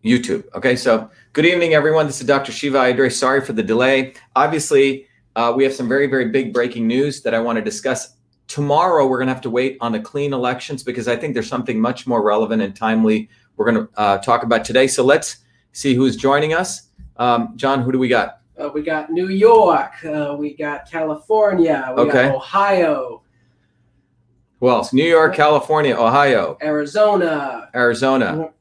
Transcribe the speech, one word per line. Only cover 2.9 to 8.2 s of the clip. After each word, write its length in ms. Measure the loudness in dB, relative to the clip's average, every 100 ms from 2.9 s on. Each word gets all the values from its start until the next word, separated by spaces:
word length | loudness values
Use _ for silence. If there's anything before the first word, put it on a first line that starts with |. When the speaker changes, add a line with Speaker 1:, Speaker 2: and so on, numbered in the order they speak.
| 2 0
Speaker 1:
Sorry 260 | 2 0 0
for 140 | -2
the 100 | -6
delay. 500 | -2 2 2 2 -2 -12 _ 0
Obviously, 720 | 0 -2 2 2 2 0 -12 _ _ -2
uh, 160 | 0 2
we 80 |
have 80 | 0
some 160 | 0 -2
very, 200 | 0 0
very 200 | 0 0
big 240 | -2 -2
breaking 340 | -2 -4 -2 -2
news 360 | 0 -2 -4
that 120 | -4
I 60 | -2
wanna 220 | -2 -4
discuss. 560 | -4 -6 -6 -6 -8 _